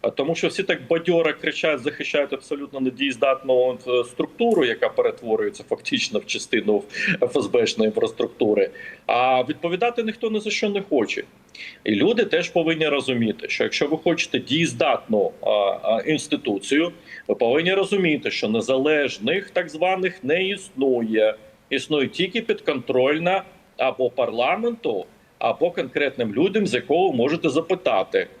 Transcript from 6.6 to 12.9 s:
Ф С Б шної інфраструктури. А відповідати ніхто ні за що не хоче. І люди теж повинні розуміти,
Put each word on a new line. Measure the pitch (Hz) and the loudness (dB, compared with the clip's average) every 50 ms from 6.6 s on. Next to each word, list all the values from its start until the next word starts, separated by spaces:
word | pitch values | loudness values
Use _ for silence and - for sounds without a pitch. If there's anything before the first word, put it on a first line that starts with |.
| 98 104 107 101 - - - - - - 180 - - | 2 2 0 0 0 -4 -8 -4 -2 -2 0 0 0
Ф | 123 - | 0 0
С | 147 123 | -2 -2
Б | - - 120 113 | 2 2 2 2
шної | 107 - - 110 | 2 2 0 0
інфраструктури. | 110 107 - 117 107 - - 113 - - - 123 107 107 104 95 - - - - - - - _ | 0 2 0 -2 -2 -2 -4 -4 -4 -2 0 2 2 4 2 2 0 -2 -12 -16 -16 -18 -10 _
А | - 113 120 127 127 131 127 127 | 0 2 2 4 4 4 2 2
відповідати | 123 151 - - 170 175 180 233 240 240 240 226 | -2 -4 -6 -4 -4 -2 0 0 0 0 -2 -4
ніхто | 220 214 - - 220 | -4 -4 -4 -4 -2
ні | 214 214 | -2 -2
за | 208 214 | -2 -2
що | 202 - - 208 | -4 -2 -2 -2
не | 202 202 | -2 -2
хоче. | 196 - 156 131 107 - - - - - - - _ _ _ - - - - - _ | -2 0 2 2 2 0 -2 -8 -8 -10 -14 -20 _ _ _ -18 -18 -18 -18 -8 _
І | - | 0
люди | 107 101 131 190 240 220 220 | 2 2 4 2 4 2 2
теж | - - 165 175 - | 2 0 -2 -2 0
повинні | - 175 165 160 165 156 160 | 0 0 2 2 0 0 0
розуміти, | 151 | 0